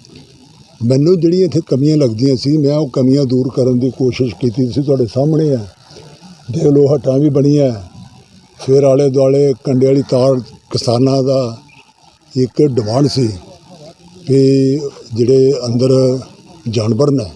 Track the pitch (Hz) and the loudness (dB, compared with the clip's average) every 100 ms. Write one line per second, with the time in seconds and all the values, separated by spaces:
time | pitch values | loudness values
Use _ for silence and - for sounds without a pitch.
0 | - - - - - - - _ 113 131 | -20 -20 -20 -20 -20 -20 -20 _ 0 2
1 | 151 185 165 185 185 156 - 131 147 151 | 2 2 2 2 0 -2 -2 0 0 2
2 | 131 110 135 127 135 156 139 147 151 143 | 0 0 0 0 0 0 0 0 -2 0
3 | 127 139 135 127 135 139 127 123 131 - | 0 0 0 -2 -2 -2 0 0 -2 -2
4 | 131 117 127 - 123 110 127 107 139 135 | -4 -2 -6 -4 -6 -2 -4 -2 -2 -2
5 | 117 127 143 151 156 127 101 - - - | -2 -2 0 0 0 -2 -6 -18 -20 -20
6 | - - - - - 139 151 143 139 143 | -20 -20 -20 -20 -10 -2 2 4 2 2
7 | 131 131 151 139 139 147 135 107 92 - | 0 0 0 2 2 2 0 -4 -12 -20
8 | - - - - _ _ - 135 139 135 | -20 -20 -20 -20 _ _ 0 2 4 2
9 | 143 131 135 139 143 127 - 127 131 139 | 2 2 2 2 0 -2 -2 0 2 0
10 | - 127 131 127 110 - _ - - 120 | 0 0 2 0 -6 -20 _ -6 -2 0
11 | 135 135 131 135 123 117 - - _ _ | 0 0 0 -2 -4 -8 -20 -20 _ _
12 | _ _ _ 131 127 - 147 123 104 123 | _ _ _ -4 -2 0 0 0 -2 0
13 | 147 135 117 92 - - - - - - | 0 0 -4 -4 -14 -20 -20 -20 -20 -20
14 | - - - 135 135 135 135 143 143 - | -20 -18 -2 2 4 2 0 -2 -6 -14
15 | 120 110 113 135 135 135 123 120 131 131 | -10 -2 2 4 2 0 -2 -2 2 2
16 | 131 127 123 - - - 117 107 110 113 | 2 -2 -8 -20 -20 -14 -8 -4 -2 0
17 | 143 135 92 | 0 0 -4